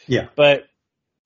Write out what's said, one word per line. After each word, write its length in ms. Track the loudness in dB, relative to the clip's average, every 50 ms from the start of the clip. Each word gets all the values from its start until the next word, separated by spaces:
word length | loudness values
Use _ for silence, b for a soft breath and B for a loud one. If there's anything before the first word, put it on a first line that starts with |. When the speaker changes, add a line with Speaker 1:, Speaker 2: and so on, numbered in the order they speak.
| b
Speaker 1:
Yeah. 220 | -6 -4 -4 -4 -6 _
Speaker 2:
But 280 | 0 2 2 2 0 -4 _ _ _ _ _ _ _ _ _ _ _ _